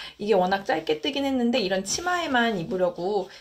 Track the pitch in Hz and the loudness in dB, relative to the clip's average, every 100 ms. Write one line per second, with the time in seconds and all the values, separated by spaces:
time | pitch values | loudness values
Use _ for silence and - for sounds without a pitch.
0 | - - 208 196 180 196 196 320 - 311 | -16 -6 2 4 4 0 0 -2 0 -2
1 | 302 277 277 262 240 254 185 190 196 - | -2 -2 0 2 2 2 2 0 -2 -4
2 | 349 359 311 247 233 196 160 185 180 175 | -2 -2 0 2 2 0 -2 0 0 0
3 | 180 208 190 - | -2 -2 -4 -12